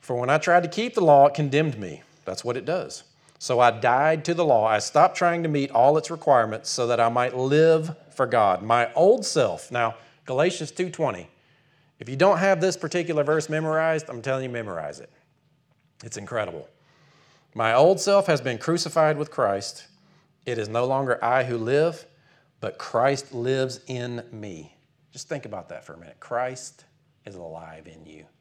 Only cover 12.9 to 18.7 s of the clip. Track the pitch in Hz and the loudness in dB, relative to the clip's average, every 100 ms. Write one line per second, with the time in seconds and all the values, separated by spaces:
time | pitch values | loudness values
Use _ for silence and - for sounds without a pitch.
12.9 | 180 165 151 147 160 151 156 156 156 160 | -4 -4 -2 0 0 -2 -4 -2 -2 0
13.9 | 160 156 120 120 131 131 120 110 85 76 | -2 -6 -10 -4 -4 -4 -8 -8 -8 -8
14.9 | 73 - _ _ _ _ _ _ _ _ | -12 -20 _ _ _ _ _ _ _ _
15.9 | _ 117 107 101 120 101 82 69 _ _ | _ -16 -14 -8 -6 -6 -8 -16 _ _
16.9 | _ _ _ _ _ _ 113 113 117 156 | _ _ _ _ _ _ -4 2 4 6
17.9 | 190 196 202 196 151 127 117 - | 4 4 2 4 0 0 -6 -2